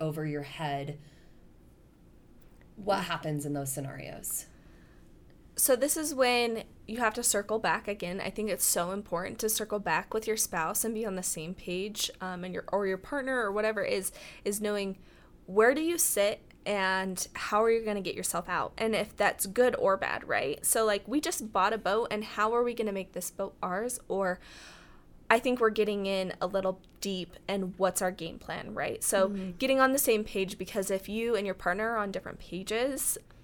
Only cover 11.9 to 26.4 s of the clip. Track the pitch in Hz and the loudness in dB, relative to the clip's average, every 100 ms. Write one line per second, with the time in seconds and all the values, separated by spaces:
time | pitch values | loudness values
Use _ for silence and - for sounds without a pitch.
11.9 | 214 - - 185 180 185 175 - 196 196 | -4 -6 -6 -10 -8 -8 -8 -2 0 0
12.9 | 185 - 285 262 254 208 202 214 220 - | -2 -4 -4 -2 0 0 2 0 0 0
13.9 | 202 185 - - - 202 208 208 208 196 | -2 -4 -8 -16 -8 -4 -2 0 0 -2
14.9 | 190 - - - - - 190 233 285 330 | -6 -14 -20 -20 -20 0 6 8 6 2
15.9 | 339 - 311 302 - - - - 202 190 | 2 2 4 2 0 -8 -10 -2 0 2
16.9 | 190 190 180 - - - 214 226 226 220 | 2 0 -4 -6 -6 0 4 6 4 2
17.9 | 202 180 - 180 180 180 170 110 - 226 | -2 -2 -4 -2 -2 -2 -2 -2 -2 0
18.9 | 202 208 - 202 - 196 214 247 - 190 | 0 -2 2 2 2 0 4 4 6 4
19.9 | 190 - 76 - 107 135 - - 233 220 | 4 0 -2 0 0 0 0 2 4 4
20.9 | 202 202 285 320 - 220 190 196 220 185 | 2 0 0 0 -4 -2 2 2 2 2
21.9 | 214 240 214 214 - 214 240 240 226 214 | 2 0 -2 -4 0 2 4 2 0 -2
22.9 | 196 185 180 - - 196 - 185 185 240 | -2 -6 -8 -8 -6 -6 -4 -4 -2 -2
23.9 | - - 190 185 180 - - - - - | -6 -4 0 0 -2 -8 -20 -20 -20 -20
24.9 | - - - - 233 262 247 226 214 208 | -20 -20 -20 4 4 4 4 4 4 2
25.9 | 202 196 196 180 - | 0 0 0 -2 -2